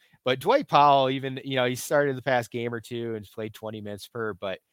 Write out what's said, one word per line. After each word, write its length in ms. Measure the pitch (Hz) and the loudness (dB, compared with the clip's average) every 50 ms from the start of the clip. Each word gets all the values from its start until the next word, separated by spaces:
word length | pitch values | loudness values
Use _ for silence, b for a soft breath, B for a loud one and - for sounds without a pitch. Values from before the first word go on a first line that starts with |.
| _ _ _ _ - | _ _ _ _ -2
But 140 | 175 139 135 | -2 -2 0
Dwight 300 | 151 190 262 294 - - | 2 2 2 2 2 4
Powell, 420 | - 147 143 143 139 139 135 131 | 6 6 8 8 6 6 4 2
even, 300 | 139 135 131 135 131 131 - | 0 -2 -6 -8 -8 -8 -8
you 120 | 135 135 | -2 0
know, 100 | 131 123 | 0 0
he 80 | 123 127 | 0 0
started 420 | 120 - - 156 147 143 143 131 | -4 -4 0 2 2 2 2 -2
the 60 | 127 | -4
past 280 | - 139 131 123 117 - | -2 0 0 0 0 -2
game 220 | - 120 117 120 | -6 -6 -6 -6
or 80 | 120 117 | -6 -8
two 360 | - - 123 117 117 117 113 | -8 -8 -8 -6 -6 -6 -6
and 120 | 107 101 - _ | -8 -10 -12 _
played 200 | 113 110 107 107 | -10 -10 -10 -10
twenty 260 | - 110 107 110 110 | -12 -12 -10 -10 -10
minutes 260 | 104 104 104 101 - | -10 -12 -12 -12 -14
per, 260 | - - 120 113 107 98 | -12 -8 -6 -6 -6 -6
but 260 | - 104 95 92 - _ _ | -6 -6 -8 -8 -8 _ _